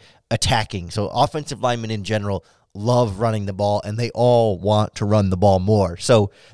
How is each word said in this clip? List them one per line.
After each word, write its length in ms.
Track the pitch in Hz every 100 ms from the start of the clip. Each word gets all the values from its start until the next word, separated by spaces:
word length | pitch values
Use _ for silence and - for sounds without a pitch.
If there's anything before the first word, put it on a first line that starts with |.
| _ _ -
attacking. 600 | - - 120 107 101 87
So 180 | 110 101
offensive 520 | - 147 156 147 110
linemen 300 | 123 120 113
in 140 | 110
general 400 | 92 107 101 95 - _ _
love 460 | 101 107 123 120 95
running 280 | 113 110 98
the 60 |
ball, 300 | 98 104 104
and 140 | 101 107
they 120 | 120
all 500 | - 123 120 113 90
want 340 | 98 107 107 -
to 80 |
run 260 | 104 107 95
the 60 | 92
ball 220 | 101 95
more. 380 | 92 110 92 87
So 340 | - 117 98 _ -